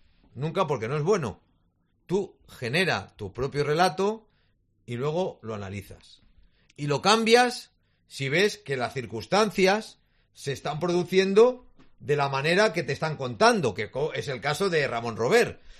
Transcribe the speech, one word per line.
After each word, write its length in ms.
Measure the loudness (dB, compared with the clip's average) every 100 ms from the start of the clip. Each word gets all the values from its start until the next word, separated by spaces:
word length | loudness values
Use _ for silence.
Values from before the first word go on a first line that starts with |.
| _ _ _
Nunca 320 | -8 -4 0 0
porque 220 | -2 -2
no 80 | -2
es 60 |
bueno. 380 | 2 2 0 -8 _ _ _ _ _ _ -4
Tú 300 | -2 -2 _ _
genera 680 | -10 -4 0 0 -2 -6 -12
tu 160 | -12
propio 320 | -6 -4 -2
relato 640 | 0 2 2 2 -2 -2 -12 _ _ _ _ _
y 120 | -10 -6
luego 420 | -4 -2 -4 -6
lo 120 | -10
analizas. 680 | -8 -8 -10 -12 -20 -20 -20 _ _ -20 _ _ -8
Y 100 | -2
lo 140 | 0
cambias 680 | 4 4 6 6 4 -2 -14 _ _ _ _
si 220 | -8 -2
ves 300 | 2 0 -2
que 180 | -6 -4
las 180 | -4
circunstancias 1040 | -6 -8 -10 -2 0 2 2 2 2 -4 -18 _ _ _
se 200 | -12 -10
están 260 | -6 -6 -4
produciendo 880 | -2 -2 2 2 4 6 6 4 -12 -20 -20 _
de 160 | -2 0
la 120 | 0
manera 440 | 0 2 4 2
que 100 | 0
te 80 | -4
están 240 | -4 -6 -6
contando, 580 | -8 2 4 4 0
que 160 | -2 -6
co-, 220 | -4 -4
es 160 | -4 -6
el 120 | -6
caso 280 | -4 -2 0
de 160 | 0 0
Ramón 300 | -2 -4 -2
Robert. 440 | 2 4 2 -4 -18